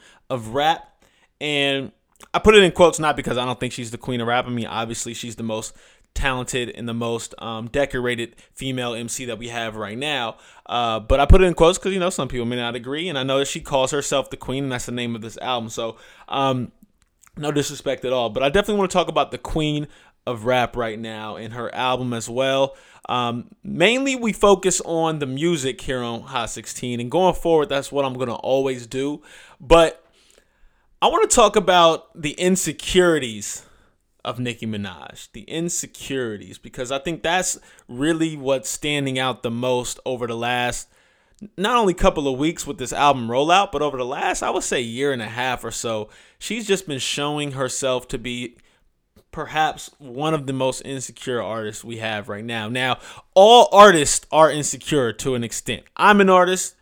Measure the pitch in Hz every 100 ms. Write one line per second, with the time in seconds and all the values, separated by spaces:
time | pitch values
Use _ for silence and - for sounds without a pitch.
0 | - _ - 117 110 127 156 160 - _
1 | _ _ _ - 147 143 139 139 131 -
2 | _ _ - 175 208 214 180 - 170 156
3 | 151 135 123 117 123 123 127 - 117 113
4 | - 123 117 123 123 120 107 107 117 117
5 | 120 110 120 107 113 110 - - - _
6 | _ - 139 127 123 127 117 - 117 117
7 | 117 117 - - 113 113 117 143 135 131
8 | 123 117 117 - _ - 135 127 120 113
9 | 117 - 123 110 117 117 113 107 101 113
10 | 147 139 113 - - - - 120 117 110
11 | 107 135 143 185 185 165 165 185 196 190
12 | 175 - 131 123 117 123 120 120 120 147
13 | 185 139 135 135 139 170 147 139 131 143
14 | - 139 131 - - 135 139 123 - 123
15 | 120 113 113 - 123 123 113 120 113 -
16 | - - - 135 135 127 117 _ _ _
17 | _ _ _ - 147 143 143 139 143 131
18 | 127 127 117 113 139 196 208 208 185 180
19 | 165 151 139 123 - 165 151 151 147 -
20 | _ _ - 117 113 127 117 120 113 110
21 | 113 110 107 90 110 120 117 - 127 127
22 | 127 117 113 117 135 135 135 - - -
23 | - 123 120 120 - - 139 139 196 254
24 | 277 262 233 - 202 190 185 170 - 165
25 | 160 156 135 135 165 160 131 123 - 127
26 | 120 117 - 131 113 - - - 123 120
27 | 123 170 185 - 170 160 147 139 135 139
28 | 139 127 123 110 - 135 135 123 113 131
29 | 143 147 - - - - 131 165 160 -
30 | _ _ _ _ _ _ - _ _ _
31 | 247 339 427 - 208 214 175 180 165 156
32 | - - 151 - 180 185 160 - - 185
33 | 180 156 127 104 - - - _ _ _
34 | _ _ - 120 123 117 113 104 98 82
35 | 65 - - 113 - 160 170 - - -
36 | - 135 117 104 92 - - - 123 139
37 | 175 160 165 185 185 - - - - 123
38 | 151 165 160 151 131 135 - - 151 147
39 | 135 127 131 120 127 117 127 123 120 -
40 | - 123 117 117 120 123 123 113 - _
41 | _ _ _ _ - - 196 247 202 170
42 | 190 165 139 127 156 170 143 143 120 -
43 | 143 131 113 123 151 185 196 143 147 131
44 | 123 151 185 - - - - 160 117 117
45 | 143 127 104 113 127 123 113 - 117 110
46 | 104 - _ _ - 226 202 185 156 135
47 | - - 147 147 147 135 127 - 131 127
48 | - - 120 120 120 - _ _ _ _
49 | _ _ _ - 147 151 156 - - -
50 | 139 123 156 160 135 135 131 - - 135
51 | - 117 135 120 98 113 107 107 113 113
52 | 110 107 101 101 113 117 107 127 127 123
53 | - - - 190 208 240 - 196 208 165
54 | 135 - - 151 156 151 139 131 - 151
55 | 120 110 135 123 117 - - 104 - -
56 | 185 202 190 185 180 185 - -